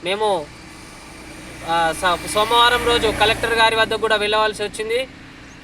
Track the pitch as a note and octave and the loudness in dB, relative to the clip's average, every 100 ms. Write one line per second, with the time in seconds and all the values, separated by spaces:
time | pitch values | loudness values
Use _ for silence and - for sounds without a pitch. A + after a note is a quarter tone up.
0 | F3 G3+ G#3+ F#3 D3 - - - - - | -4 -2 0 0 -4 -14 -18 -18 -18 -18
1 | - - - - - - D#3+ E3+ E3 D#3+ | -18 -18 -18 -18 -16 -14 -2 0 0 0
2 | F#3+ E3+ F3+ G#3 G#3+ A#3+ A#3+ A#3+ A#3+ A#3 | 0 0 -2 0 4 6 6 4 2 2
3 | A3 G3 G#3+ A3 A3+ A3+ A3 A3 A3+ A3 | 2 2 2 2 0 4 4 4 0 0
4 | G#3+ G#3+ G#3 G#3+ G#3+ G#3 G#3 - A3 A#3 | 0 0 2 2 0 -2 -8 -6 -4 -2
5 | C4 - - - - - | -4 -10 -20 -20 -20 -20